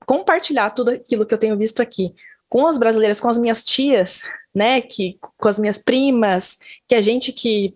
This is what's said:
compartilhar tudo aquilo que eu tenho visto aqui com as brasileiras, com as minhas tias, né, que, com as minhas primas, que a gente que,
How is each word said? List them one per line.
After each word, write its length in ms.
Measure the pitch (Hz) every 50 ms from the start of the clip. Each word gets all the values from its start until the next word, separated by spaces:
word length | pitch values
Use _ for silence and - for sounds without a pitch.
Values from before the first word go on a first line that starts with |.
| -
compartilhar 640 | - 262 339 381 - 330 349 370 - 302 247 202 214
tudo 200 | - - 247 240
aquilo 340 | 247 - - - 240 214 214
que 80 | 214
eu 60 | 226 220
tenho 180 | 226 220 214
visto 240 | 202 214 220 214 -
aqui 340 | 233 233 - - 185 175 - _ - - - _ _ _
com 160 | - 240 285
as 100 | 330 311
brasileiras, 420 | 254 233 226 226 220 220 208 208 -
com 120 | - 240
as 80 | 226 233
minhas 260 | 233 233 226 226 -
tias, 600 | - - - 269 285 269 208 180 185 - - - - - - - _ -
né, 280 | 196 208 233 262 254
que, 360 | 247 - - - 190 180 196 - - - _ _
com 100 | - 214
as 100 | 202 208
minhas 200 | 214 208 202 -
primas, 800 | - - 254 262 269 277 254 233 220 202 185 185 185 - - - - - - - _
que 80 | - 247
a 60 | 226
gente 320 | 202 208 233 254 254 269
que, 420 | 262 - - 233 214 208 196 190 190